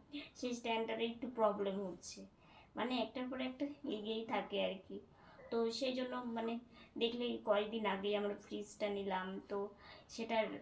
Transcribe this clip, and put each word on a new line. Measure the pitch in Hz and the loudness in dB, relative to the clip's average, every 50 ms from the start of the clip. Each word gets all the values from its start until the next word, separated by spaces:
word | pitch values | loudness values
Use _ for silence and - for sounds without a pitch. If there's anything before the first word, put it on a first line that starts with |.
| - - 294 294 - - - | -12 -10 -10 -10 -10 -10 -6
সেই | - 254 247 233 | -4 -2 -2 -2
স্ট্যান্ডটার | - - 226 226 226 226 226 226 226 | 0 0 2 2 2 2 2 2 2
একটু | 233 233 233 - 262 226 - | 0 0 0 -2 -6 -4 2
প্রবলেম | 226 214 208 196 202 196 196 190 202 | 4 4 4 6 4 2 2 0 0
হচ্ছে, | 196 180 170 - - - - 196 196 - - - - - - - - - - | -2 -4 -6 -8 -10 -12 -12 -12 -14 -16 -18 -20 -20 -20 -20 -20 -20 -8 -4
মানে, | 214 214 247 254 | -2 0 2 2
একটার | 254 - - - 254 254 254 | 2 0 0 -2 -4 -4 -2
পর | 262 254 | -2 -2
একটা | 254 262 254 - 285 285 294 - - | -2 -2 0 0 -2 -2 -2 -4 -4
লেগেই | - 214 214 208 220 220 220 226 | -4 -2 -2 -2 -2 -2 -2 -2
থাকে | - 226 196 190 - 202 196 190 | 0 0 0 0 2 2 2 2
আর | 185 190 190 - - | 2 0 -2 -6 -8
কি। | 196 202 - - - - - - - - - - | -10 -10 -10 -12 -18 -20 -20 -20 -18 -18 -6 0
তো | 233 233 226 226 | 2 2 2 2
সেই | 226 - 269 254 254 | 2 2 0 2 2
জন্য, | 254 254 247 247 247 247 | 0 0 -2 -2 -2 -2
মানে, | 233 226 233 226 226 233 233 - - - - - - - 220 | -2 -2 0 0 0 0 -2 -4 -10 -16 -20 -20 -12 0 2
দেখলে | 233 226 240 240 240 | 2 2 2 2 0
এই | 240 226 220 - | 0 -2 0 4
কয়েকদিন | 220 202 208 208 202 226 226 214 | 4 6 6 4 2 0 0 2
আগেই | 196 196 190 196 202 208 | 2 2 2 2 2 4
আমরা | 202 202 202 202 | 4 2 0 -2
ফ্রিজটা | - - - 208 208 202 - - - 214 202 | -4 -6 -6 -6 -6 -6 -6 -4 -2 0 0
নিলাম, | 202 202 196 196 185 185 185 190 190 196 - - | 0 0 0 0 0 0 0 -2 -4 -6 -4 -4
তো | 208 202 202 208 - - - - - - - - | -2 -2 -2 -4 -6 -12 -18 -18 -18 -18 -16 -12
সেটার | - 233 226 - 226 220 - - - - | -8 -6 -2 2 4 4 4 2 -2 -6